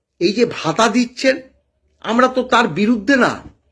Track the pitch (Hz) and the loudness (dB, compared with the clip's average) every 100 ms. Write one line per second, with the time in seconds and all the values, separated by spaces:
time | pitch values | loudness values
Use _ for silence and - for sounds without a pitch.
0 | _ _ 175 208 240 - 151 160 226 214 | _ _ -4 0 -2 -2 -4 0 0 2
1 | 240 - 269 269 - _ _ _ _ _ | -2 -2 -2 -2 -6 _ _ _ _ _
2 | - 226 254 254 240 233 240 151 208 240 | -4 0 0 0 0 2 2 0 0 0
3 | 190 277 202 107 - - _ | 2 2 2 -2 -10 -20 _